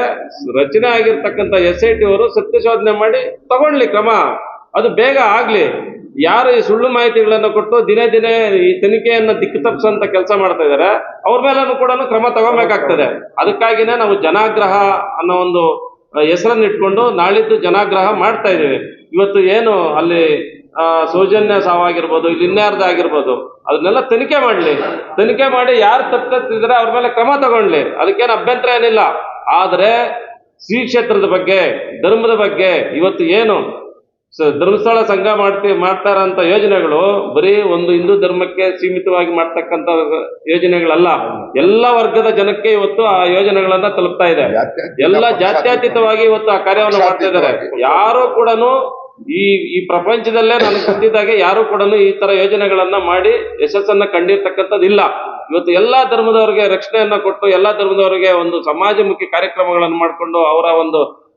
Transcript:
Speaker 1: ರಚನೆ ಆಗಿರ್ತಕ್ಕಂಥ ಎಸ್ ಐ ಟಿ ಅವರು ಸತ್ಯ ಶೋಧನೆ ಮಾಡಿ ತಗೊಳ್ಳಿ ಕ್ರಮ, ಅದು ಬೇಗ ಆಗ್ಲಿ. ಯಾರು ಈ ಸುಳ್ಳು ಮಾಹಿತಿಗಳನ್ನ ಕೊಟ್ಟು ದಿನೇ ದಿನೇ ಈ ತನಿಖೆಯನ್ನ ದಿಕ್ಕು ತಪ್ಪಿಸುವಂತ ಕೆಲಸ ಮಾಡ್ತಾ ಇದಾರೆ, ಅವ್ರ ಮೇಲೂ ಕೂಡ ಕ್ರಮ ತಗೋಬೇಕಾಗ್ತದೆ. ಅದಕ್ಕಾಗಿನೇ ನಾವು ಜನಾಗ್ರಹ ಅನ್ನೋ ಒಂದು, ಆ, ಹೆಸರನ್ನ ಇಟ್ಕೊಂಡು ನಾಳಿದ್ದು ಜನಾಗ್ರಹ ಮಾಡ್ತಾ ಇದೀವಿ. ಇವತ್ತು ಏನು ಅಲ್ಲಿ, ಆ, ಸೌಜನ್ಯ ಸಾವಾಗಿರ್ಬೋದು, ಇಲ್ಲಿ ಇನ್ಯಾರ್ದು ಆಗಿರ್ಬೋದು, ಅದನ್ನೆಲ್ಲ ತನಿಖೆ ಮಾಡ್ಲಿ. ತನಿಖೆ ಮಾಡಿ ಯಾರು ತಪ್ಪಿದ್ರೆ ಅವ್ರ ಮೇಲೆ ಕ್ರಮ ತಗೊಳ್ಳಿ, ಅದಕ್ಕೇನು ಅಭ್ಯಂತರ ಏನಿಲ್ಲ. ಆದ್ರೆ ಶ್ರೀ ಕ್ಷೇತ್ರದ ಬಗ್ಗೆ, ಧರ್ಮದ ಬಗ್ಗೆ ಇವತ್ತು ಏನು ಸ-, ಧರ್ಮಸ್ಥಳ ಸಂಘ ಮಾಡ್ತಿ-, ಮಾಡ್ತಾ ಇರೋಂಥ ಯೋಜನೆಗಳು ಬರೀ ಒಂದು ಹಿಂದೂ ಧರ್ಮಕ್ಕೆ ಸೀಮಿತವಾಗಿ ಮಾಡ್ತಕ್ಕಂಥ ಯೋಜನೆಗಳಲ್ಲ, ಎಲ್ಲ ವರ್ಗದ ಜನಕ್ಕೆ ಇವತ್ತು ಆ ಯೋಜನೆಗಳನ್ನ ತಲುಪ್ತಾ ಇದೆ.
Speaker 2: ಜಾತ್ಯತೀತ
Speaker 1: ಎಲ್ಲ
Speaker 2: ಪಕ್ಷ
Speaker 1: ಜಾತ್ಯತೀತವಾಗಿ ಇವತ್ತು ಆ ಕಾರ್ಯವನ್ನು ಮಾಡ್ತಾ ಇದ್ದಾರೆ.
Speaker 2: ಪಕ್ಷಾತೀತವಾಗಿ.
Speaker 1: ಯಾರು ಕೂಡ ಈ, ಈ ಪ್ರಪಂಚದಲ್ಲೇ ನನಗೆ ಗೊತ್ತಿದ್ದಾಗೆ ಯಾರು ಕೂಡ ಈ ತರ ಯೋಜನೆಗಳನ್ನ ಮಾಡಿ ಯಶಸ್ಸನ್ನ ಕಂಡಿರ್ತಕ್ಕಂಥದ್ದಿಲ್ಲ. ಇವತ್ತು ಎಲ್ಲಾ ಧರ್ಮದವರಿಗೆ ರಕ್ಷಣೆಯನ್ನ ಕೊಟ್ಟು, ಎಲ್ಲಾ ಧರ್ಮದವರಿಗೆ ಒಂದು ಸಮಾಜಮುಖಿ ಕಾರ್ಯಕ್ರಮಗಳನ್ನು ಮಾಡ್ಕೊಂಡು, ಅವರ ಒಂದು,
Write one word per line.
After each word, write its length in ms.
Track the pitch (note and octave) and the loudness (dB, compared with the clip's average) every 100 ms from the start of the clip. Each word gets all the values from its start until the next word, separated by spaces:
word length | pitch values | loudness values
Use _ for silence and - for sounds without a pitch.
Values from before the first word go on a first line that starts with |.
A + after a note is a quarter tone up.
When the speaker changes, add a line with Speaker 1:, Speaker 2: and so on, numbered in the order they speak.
| B3 - - - B2 B2+ | -2 -6 -12 -12 -4 -2
Speaker 1:
ರಚನೆ 280 | C#3+ G#3+ A#3+ | 0 0 2
ಆಗಿರ್ತಕ್ಕಂಥ 680 | A#3 A3 A3 G3+ E3+ G3 | 2 0 0 -2 -4 -2
ಎಸ್ 300 | F#3+ F3 F3 | 0 0 2
ಐ 100 | A3+ | 0
ಟಿ 100 | G#3+ | 2
ಅವರು 240 | G#3 G3 A#3 | 2 2 0
ಸತ್ಯ 320 | A3 G3+ - | -2 0 0
ಶೋಧನೆ 300 | A3+ A3+ G#3+ | 2 0 0
ಮಾಡಿ 460 | G#3 A3 B3+ - - - | 0 0 0 -4 -8 -2
ತಗೊಳ್ಳಿ 380 | B3+ D4+ C#4+ A#3+ | 0 2 2 0
ಕ್ರಮ, 220 | G3+ A3 G#3 C#3+ - - - - | 0 0 0 0 -4 -12 -18 -8
ಅದು 140 | F#3 A3 | -2 0
ಬೇಗ 300 | F3 B3+ C4+ | 2 2 2
ಆಗ್ಲಿ. 760 | A3+ A3 A3+ G#3 D3+ - - - - C3+ | 2 0 0 0 0 -4 -10 -14 -10 -2
ಯಾರು 280 | D#3 A3 B3+ | 0 2 2
ಈ 100 | A#3+ | 2
ಸುಳ್ಳು 280 | G3+ A3 B3+ | 2 0 0
ಮಾಹಿತಿಗಳನ್ನ 580 | A#3+ A#3 A3+ G#3+ A3 A3 | 0 0 2 2 2 0
ಕೊಟ್ಟು 420 | G#3 G#3+ A#3 G3+ | -2 0 0 2
ದಿನೇ 180 | G#3+ A#3 | 2 2
ದಿನೇ 440 | A3+ A3+ A3+ G#3+ F#3+ | 2 2 0 2 2
ಈ 240 | F3+ F3+ | 2 2
ತನಿಖೆಯನ್ನ 520 | G3+ A3 A#3 A3+ A3 | 0 0 0 0 0
ದಿಕ್ಕು 300 | G3+ G3 G#3 | 0 -2 -2
ತಪ್ಪಿಸುವಂತ 420 | A#3 - A3 G3+ | -2 0 -2 0
ಕೆಲಸ 280 | G3+ F#3 F#3 G3+ | -2 0 0 0
ಮಾಡ್ತಾ 280 | F#3+ E3 | 0 0
ಇದಾರೆ, 240 | D3+ C#3+ F3+ A3 - - - | 2 2 2 0 -4 -4 0
ಅವ್ರ 140 | B3 | 2
ಮೇಲೂ 340 | C4+ C4+ C4 | 2 0 0
ಕೂಡ 180 | B3 B3 | 0 0
ಕ್ರಮ 340 | B3+ B3 A3 A#3+ | 0 -2 0 0
ತಗೋಬೇಕಾಗ್ತದೆ. 1040 | A3+ A3+ A3 - G#3 - E3+ B2 - - - | 0 2 2 0 0 0 0 -2 -4 -8 -4
ಅದಕ್ಕಾಗಿನೇ 580 | E3+ G3 A3+ A3 A3+ A#3+ | -2 0 0 2 0 0
ನಾವು 180 | G#3+ | 0
ಜನಾಗ್ರಹ 600 | G3 D#3+ F#3+ A3 G#3+ G3 G3+ G3+ F#3 - D#3+ | 0 0 0 0 0 0 2 2 0 -4 -6
ಅನ್ನೋ 160 | F3 | -2
ಒಂದು, 580 | F3+ F3+ F3 E3 - - - _ D3 | 0 0 0 0 -2 -8 -20 _ -2
ಆ, 40 | |
ಹೆಸರನ್ನ 440 | D3+ F3 A3 A3+ | 0 2 0 2
ಇಟ್ಕೊಂಡು 460 | G#3+ G#3+ F#3+ G3 A#3+ | 0 0 0 0 0
ನಾಳಿದ್ದು 460 | F#3+ F#3+ G#3 A3 A3 | 0 2 2 2 0
ಜನಾಗ್ರಹ 540 | F3+ F#3+ G#3 F#3+ F#3+ | 2 0 0 0 0
ಮಾಡ್ತಾ 380 | G3+ G3 A3+ G#3 | 0 0 0 0
ಇದೀವಿ. 600 | E3+ D3 B2+ - - _ | 0 0 -2 -6 -18 _
ಇವತ್ತು 280 | E3+ G3 G3 | 0 2 2
ಏನು 540 | F#3 G#3+ A3+ G3 E3 | 2 2 2 0 0
ಅಲ್ಲಿ, 680 | D3+ E3+ E3+ D#3+ D3 - - - - | 0 0 2 2 0 -6 -16 -10 -4
ಆ, 260 | E3 E3 | 0 0
ಸೌಜನ್ಯ 560 | D#3 F3+ F#3+ G#3+ G#3 G3+ | 0 0 2 2 2 0
ಸಾವಾಗಿರ್ಬೋದು, 680 | F#3 F3 F3 E3+ D#3+ D#3+ E3+ | 0 0 0 -2 -2 0 0
ಇಲ್ಲಿ 160 | E3 | 0
ಇನ್ಯಾರ್ದು 400 | F3+ G3+ G#3 G3 | 0 0 0 0
ಆಗಿರ್ಬೋದು, 800 | F#3 F3 E3 D3 C3 A#2+ - - - | 0 0 -2 -2 -2 -4 -8 -10 -4
ಅದನ್ನೆಲ್ಲ 340 | D3+ F3 B3 | -2 0 -2
ತನಿಖೆ 440 | - A3+ C#4 D4 | 0 -2 0 0
ಮಾಡ್ಲಿ. 320 | B3 F#3+ D#3+ C#3+ C#3 - - - | 0 0 -2 -2 -4 -8 -6 -2
ತನಿಖೆ 320 | A3+ A#3 C4+ | 0 0 0
ಮಾಡಿ 300 | B3 B3 A#3+ | 0 2 2
ಯಾರು 320 | G#3 B3+ - | 4 2 0
ತಪ್ಪಿದ್ರೆ 640 | A#3+ - B3 - A3 A#3 | -4 -2 -4 -2 -2 0
ಅವ್ರ 160 | B3 A#3 | 2 0
ಮೇಲೆ 140 | A#3+ A#3+ | 0 -2
ಕ್ರಮ 220 | A#3 A#3+ C#4+ | 0 0 0
ತಗೊಳ್ಳಿ, 540 | C4 A#3 G3 D#3 B2 - | 2 2 2 0 -2 -2
ಅದಕ್ಕೇನು 360 | E3+ G3 A#3+ | -2 0 0
ಅಭ್ಯಂತರ 360 | G#3+ - B3 B3 | 0 -2 -2 0
ಏನಿಲ್ಲ. 300 | A#3+ A#3 A3 E3+ - - - - | 0 2 2 0 -2 -10 -10 -2
ಆದ್ರೆ 420 | D#3+ F#3 F3 G3+ A#3 A#3+ - - - _ _ - | 0 0 2 2 2 -2 -8 -14 -20 _ _ -6
ಶ್ರೀ 200 | A3+ B3 | -6 -2
ಕ್ಷೇತ್ರದ 380 | A#3+ - G#3 | -2 0 0
ಬಗ್ಗೆ, 360 | F#3+ F3+ E3+ F#3+ D#3 G#2+ - - | 0 0 0 0 0 -4 -10 -4
ಧರ್ಮದ 320 | F3 A3+ A3+ | 0 2 2
ಬಗ್ಗೆ 600 | A3 G3+ E3 F#3 D#3+ G#2+ C#3 | 0 0 0 0 0 -2 -2
ಇವತ್ತು 280 | F#3 F#3+ | -2 0
ಏನು 580 | E3 G3+ A3+ F3 - - - - _ _ _ - | 0 2 2 0 -4 -10 -16 -20 _ _ _ -2
ಸ-, 220 | D3+ D3 | 0 2
ಧರ್ಮಸ್ಥಳ 440 | F3 G3+ A3 A3+ | 2 2 2 0
ಸಂಘ 260 | G#3+ G3 G#3 | 0 0 0
ಮಾಡ್ತಿ-, 500 | G#3 G3+ G3 G3+ F3+ | 0 0 0 -2 0
ಮಾಡ್ತಾ 320 | F#3 F#3+ G3+ | -2 -2 0
ಇರೋಂಥ 280 | G3 F#3+ F#3 | 0 0 0
ಯೋಜನೆಗಳು 960 | F3 G3+ G3+ F#3+ D#3+ D3+ G3 G3+ - | 0 2 2 0 0 0 2 0 0
ಬರೀ 280 | C#3+ F3+ G#3 | 2 2 2
ಒಂದು 300 | G3 E3+ F3 | 2 0 0
ಹಿಂದೂ 280 | F3 F3 G3+ | 0 2 2
ಧರ್ಮಕ್ಕೆ 560 | F3+ F#3 F3+ F#3+ F#3 F#3 | 2 -2 -4 -2 -4 -2
ಸೀಮಿತವಾಗಿ 580 | F3 F3+ F#3+ F3+ E3+ | -4 -2 0 0 0
ಮಾಡ್ತಕ್ಕಂಥ 540 | E3+ E3 E3+ E3 E3+ D#3 E3 D3+ D#3 - - D3+ | -2 -2 -4 -6 -4 -2 0 0 -4 -6 -10 -4
ಯೋಜನೆಗಳಲ್ಲ, 600 | E3+ F3+ F3 E3 E3 F3+ C3+ A2 - - | 0 0 0 0 2 2 0 -4 -10 -6
ಎಲ್ಲ 340 | B2+ F3 A3 B3 | 0 2 4 4
ವರ್ಗದ 360 | A#3 A3+ A3 A3 | 2 2 0 0
ಜನಕ್ಕೆ 420 | A3 B3 - A3 | 0 0 0 0
ಇವತ್ತು 360 | G#3 G3 - | 0 0 0
ಆ 200 | A3 F#3 | 0 2
ಯೋಜನೆಗಳನ್ನ 640 | F3+ F#3 G3+ G3 F#3+ F#3 G3+ | 2 2 2 0 2 0 0
ತಲುಪ್ತಾ 360 | - D#3+ - | -2 -2 0
ಇದೆ. 280 | F3 D#3 B2+ | 0 2 0
Speaker 2:
ಜಾತ್ಯತೀತ 520 | A2 C3 - E3 - | 0 -2 -6 -8 -2
Speaker 1:
ಎಲ್ಲ 260 | D#3+ G#3 A#3 | 2 2 2
Speaker 2:
ಪಕ್ಷ 100 | G3+ | 0
Speaker 1:
ಜಾತ್ಯತೀತವಾಗಿ 840 | F#3 D#3 A#3+ B3 A#3+ A#3 A3 A3 | 0 0 0 0 0 0 0 2
ಇವತ್ತು 280 | A3+ G#3+ G#3+ | 2 2 0
ಆ 80 | G3 | 0
ಕಾರ್ಯವನ್ನು 400 | F#3+ G3+ G#3 G3+ | 0 0 2 2
ಮಾಡ್ತಾ 280 | F#3 F3+ F#3+ | 2 0 0
ಇದ್ದಾರೆ. 200 | F3+ D3 | 0 0
Speaker 2:
ಪಕ್ಷಾತೀತವಾಗಿ. 360 | A#2+ B2+ B2+ | -2 -6 -2
Speaker 1:
ಯಾರು 520 | C3 E3 A3 B3 B3 | 0 2 2 2 0
ಕೂಡ 140 | A3+ A#3 A3 A#3+ C4 B3+ - - - - | 2 2 2 2 0 -2 -10 -18 -16 -8
ಈ, 260 | E3+ G3 G3 | -2 0 0
ಈ 300 | E3+ F3+ F3+ | -2 -4 -2
ಪ್ರಪಂಚದಲ್ಲೇ 680 | F3 F3+ A3+ A3 A3+ A3 | -2 0 -2 0 0 2
ನನಗೆ 320 | A#3+ G#3+ G3+ G#3+ | 2 0 0 -2
ಗೊತ್ತಿದ್ದಾಗೆ 520 | G3+ A3 G#3+ G#3 G#3+ | 0 0 0 0 2
ಯಾರು 260 | F3+ G#3 | 2 2
ಕೂಡ 180 | G#3+ G3+ | 0 0
ಈ 300 | G3+ G#3 G3 | 0 2 2
ತರ 200 | G3 G3 | 0 0
ಯೋಜನೆಗಳನ್ನ 600 | F#3+ G3 G#3 G3+ F#3+ F#3 | 0 2 0 0 0 0
ಮಾಡಿ 720 | G3 F3 F#3 G#3+ A#3+ - - | -2 0 0 2 0 -4 -4
ಯಶಸ್ಸನ್ನ 400 | D3 G3+ G3+ G3+ | -2 -2 0 0
ಕಂಡಿರ್ತಕ್ಕಂಥದ್ದಿಲ್ಲ. 960 | G3+ F#3 F3+ G3+ G3 - F#3+ G3+ F#3 G3+ F#3 - - - - | 0 0 0 0 -2 -4 -2 0 2 2 0 -2 -10 -14 -6
ಇವತ್ತು 220 | E3 F3 | -4 0
ಎಲ್ಲಾ 320 | F3 A3+ B3+ | 0 2 2
ಧರ್ಮದವರಿಗೆ 640 | B3+ A#3 A3+ A3+ G#3+ G#3 G3+ | 2 0 2 2 2 2 0
ರಕ್ಷಣೆಯನ್ನ 480 | F#3+ - A3 G#3 G#3 | -2 -2 -2 0 -2
ಕೊಟ್ಟು, 320 | G3 - G3+ | -2 -2 0
ಎಲ್ಲಾ 240 | F#3 G#3 | 2 2
ಧರ್ಮದವರಿಗೆ 600 | G#3 G3 G3 F#3+ F#3+ F#3 | 0 0 0 0 2 2
ಒಂದು 300 | F3+ E3+ E3+ | 2 0 -4
ಸಮಾಜಮುಖಿ 640 | D#3+ D#3+ G3+ G#3+ G3+ F#3+ F#3 | -4 -2 0 0 0 -2 -4
ಕಾರ್ಯಕ್ರಮಗಳನ್ನು 640 | E3+ F#3 F#3 F3+ F3 E3+ E3+ | -4 -2 -2 -2 0 -2 -2
ಮಾಡ್ಕೊಂಡು, 420 | E3+ D#3+ E3+ E3+ | -4 -4 -4 0
ಅವರ 260 | D#3 D#3+ | 2 2
ಒಂದು, 360 | E3 E3 D#3+ D#3 C#3 - _ | 2 0 0 -2 -2 -8 _